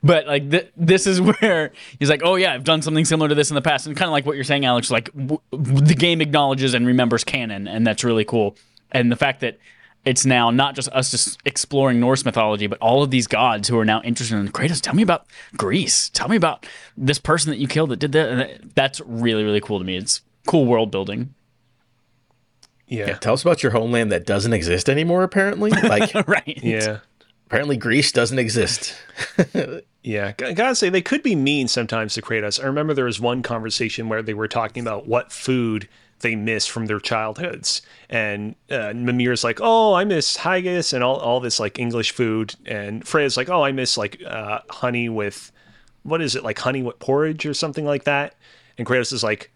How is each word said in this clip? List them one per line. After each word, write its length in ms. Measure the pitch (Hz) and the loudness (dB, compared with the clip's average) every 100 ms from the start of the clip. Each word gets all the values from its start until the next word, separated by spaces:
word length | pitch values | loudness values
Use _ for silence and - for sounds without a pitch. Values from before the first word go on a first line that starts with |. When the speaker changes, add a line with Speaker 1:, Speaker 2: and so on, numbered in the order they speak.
Speaker 1:
But, 280 | 143 170 143 | 6 4 4
like, 200 | 143 139 | -2 2
th-, 200 | 160 190 - | 0 0 -2
this 320 | 165 185 190 | 4 4 4
is 120 | 185 | 4
<laughs> 200 | 185 208 | 4 4
where 320 | 220 175 151 - - - | 4 2 0 -6 -20 -2
he's 100 | 143 | 0
like, 120 | 151 | 2
"Oh, 140 | 165 185 | 2 4
yeah, 180 | 185 | 2
I've 80 | 127 | 0
done 200 | 135 160 | 0 0
something 220 | 160 156 | 2 2
similar 240 | 156 160 151 | 2 2 2
to 60 | |
this 160 | 147 143 | 2 2
in 60 | 147 | 2
the 60 | |
past." 260 | 160 143 151 | 0 0 -2
And 80 | 139 | -4
kinda 160 | 185 | 0
like 140 | 147 139 | 0 0
what 100 | 143 | -4
you're 80 | |
saying, 200 | 123 143 | 0 0
Alex, 280 | 135 123 117 | 2 2 2
like, 140 | 117 113 | -2 -2
w-, 280 | 143 135 151 _ | -8 -6 -6 _
w-, 300 | 131 127 135 | -6 0 4
the 160 | 151 151 | 6 6
game 240 | 175 170 | 4 4
acknowledges 520 | 151 147 139 135 135 | 4 2 2 2 2
and 140 | 120 120 | 2 4
remembers 380 | 127 123 117 | 4 4 2
canon, 420 | - 135 117 101 98 | -2 -4 -6 -8 -8
and 180 | 110 | 0
that's 200 | 117 107 | 0 2
really 200 | 123 113 | 0 0
cool. 320 | 107 123 101 - _ _ _ | 2 0 0 -4 _ _ _
And 180 | 131 120 | 0 2
the 60 | 120 | 2
fact 240 | 139 131 | 0 0
that 180 | 123 110 _ _ - _ | -6 -8 _ _ -20 _
it's 200 | - - | -2 0
now 260 | 135 123 120 | 4 4 4
not 240 | 120 139 135 | 4 2 -2
just 120 | 123 | -4
us 200 | 131 127 | -2 -2
just 260 | 123 - - | -2 -4 -4
exploring 540 | - - - 139 135 120 | -6 -4 -2 2 4 4
Norse 260 | 120 131 | 2 2
mythology, 440 | 131 117 107 107 104 | 0 0 0 0 -4
but 100 | - | 0
all 240 | 113 127 | 2 4
of 80 | 143 | 4
these 160 | 131 113 | 2 2
gods 400 | 107 123 110 101 | 2 2 0 0
who 100 | 120 | 2
are 80 | |
now 160 | 110 110 | 2 2
interested 340 | 120 117 120 110 | 0 -4 -2 -2
in, 100 | 101 | -4
"Kratos. 280 | - 151 160 | -2 -2 -2
Tell 140 | - | 0
me 80 | 160 | 2
about 240 | 208 170 _ - - - | 2 0 _ -20 -20 -6
Greece. 540 | 98 117 - - - | -2 -2 0 0 -2
Tell 180 | - 131 | -4 0
me 80 | 214 | 2
about 280 | 165 143 - - - - | 2 -2 -14 -20 -20 -4
this 220 | 131 127 | -2 -2
person 320 | - 160 147 | 0 0 0
that 80 | 139 | -2
you 80 | 135 | -2
killed 240 | 151 156 | 0 0
that 80 | 117 | 0
did 140 | 147 | 0
that." 160 | 147 147 | 2 2
And 420 | 123 127 - - - | 0 -4 -8 -6 0
that's 240 | 135 139 | 0 -2
really, 420 | - 117 117 110 | -10 -2 2 2
really 180 | 107 104 | 2 0
cool 200 | 101 104 | 0 -4
to 40 | |
me. 120 | 92 92 | -2 -6
It's 240 | 101 - _ _ - | -4 -4 _ _ 0
cool 180 | 170 | 2
world 280 | 131 120 110 | 4 4 2
building. 420 | 98 98 107 131 - _ _ _ _ _ _ _ _ _ _ _ _ _ _ _ | -2 -4 -6 -8 -12 _ _ _ _ _ _ _ _ _ _ _ _ _ _ _
Speaker 2:
Yeah. 200 | 117 104 | -6 -4
Speaker 3:
Yeah, 80 | 92 | -4
tell 160 | - | 0
us 80 | 131 | 2
about 200 | 175 165 | 2 2
your 80 | 135 | 2
homeland 400 | 113 113 120 110 | 0 0 0 2
that 160 | 92 87 | 0 0
doesn't 260 | 101 104 | 0 2
exist 360 | 113 85 90 - | 0 2 0 2
anymore, 340 | 139 165 180 | 0 2 2
apparently. 480 | 185 196 196 202 208 | 2 2 0 0 0
Speaker 1:
<laughs> 120 | 220 | 2
Speaker 3:
Like, 300 | 226 208 214 - - | 4 2 2 0 0
Speaker 1:
Right. 320 | 202 - 123 | 0 -2 -6
Speaker 2:
Yeah. 360 | 117 110 107 107 _ _ _ _ _ | -2 0 -2 -4 _ _ _ _ _
Speaker 3:
apparently 300 | 117 147 135 | -2 0 -2
Greece 340 | 113 120 139 | 2 2 2
doesn't 260 | 120 117 127 | 2 0 0
exist. 560 | 117 113 92 - - - - - - - 180 | 0 0 0 -2 -8 -14 -18 -12 -8 -2 0
<laughs> 200 | - 135 - - _ | 0 -6 -8 -16 _
Speaker 2:
Yeah. 300 | - 104 101 | -6 -4 -4
G-, 220 | 104 131 | -6 -6
gotta 200 | 170 240 | 0 0
say, 140 | 247 196 | 2 2
they 140 | 185 | 0
could 200 | 180 294 | 0 -2
be 140 | 285 180 | 0 0
mean 320 | 135 147 123 | 2 0 0
sometimes 460 | - 113 113 110 | -2 -2 -4 -4
to 80 | - | -6
Kratos. 360 | - 113 104 101 | -4 -4 -2 -4
I 80 | 135 | -4
remember 280 | 143 156 | -2 -2
there 100 | 143 | 0
was 160 | 123 110 | -2 0
one 220 | 120 123 | -2 -2
conversation 640 | 117 117 110 - 117 - 113 | -4 -6 -6 -4 -4 -4 -4
where 140 | 110 | -4
they 100 | 110 | -4
were 160 | 107 110 | -6 -4
talking 320 | 123 110 123 | -4 -4 -6
about 240 | 117 104 - | -8 -8 -2
what 240 | 117 - | -2 -2
food 560 | - - 127 117 107 101 _ _ _ | -10 -2 0 0 -2 -6 _ _ _
they 140 | 120 | -4
miss 320 | 110 107 110 - | -2 -2 -2 -4
from 200 | - 110 | -6 -4
their 120 | 104 | -4
childhoods. 840 | - 113 110 110 175 139 - - - - _ | -2 -4 -4 -6 -10 -8 -6 -6 -8 -20 _
And, 460 | 120 107 104 104 - _ | -4 -4 -4 -8 -12 _
uh, 240 | 135 107 117 | -6 -6 -4
Mimir's 480 | 120 123 123 120 | -2 2 2 0
like, 140 | 117 113 | -2 -2
"Oh, 300 | 226 226 220 | 2 4 4
I 120 | 185 | 4
miss 320 | 202 175 143 - | 2 0 0 -2
haggis 560 | 170 185 180 180 165 | 0 0 0 -2 -2
and 100 | 131 | 0
all, 120 | 123 135 | 0 0
all 200 | 139 123 | 0 0
this, 220 | 123 - | 0 -2
like, 180 | 107 - | -4 -4
English 340 | 120 117 110 | -4 -2 -4
food." 420 | - 120 110 110 - | -2 -2 0 -4 -8
And 420 | - 107 101 110 - | -10 -10 -8 -10 -4
Freya's 300 | 160 143 120 | 0 0 0
like, 140 | 131 | -2
"Oh, 120 | 180 | 0
I 100 | 139 | 0
miss, 260 | 135 127 - | 0 -2 -2
like, 240 | 104 - - | -4 -8 -12
uh, 340 | 113 104 107 - | -10 -6 -8 -8
honey 400 | - 123 120 117 | -6 -4 -2 -2
with, 420 | 110 101 - - _ _ _ _ _ | -4 -6 -8 -20 _ _ _ _ _
what 200 | - 165 | -4 -2
is 120 | 156 | -2
it, 100 | 127 | -4
like, 140 | 120 107 | -4 -4
honey 240 | 131 135 | -2 -2
with 160 | 123 - | -4 -8
porridge 460 | - 135 156 156 | 0 0 2 -2
or 80 | 151 | -6
something 320 | 143 160 143 | -4 -4 -4
like 200 | 147 143 | -2 -2
that?" 300 | 143 143 143 _ _ _ _ - | 0 -2 -2 _ _ _ _ -10
And 80 | 113 | 0
Kratos 260 | 127 120 | 0 0
is 100 | 123 | -2
like 300 | 110 107 - | -2 -2 -6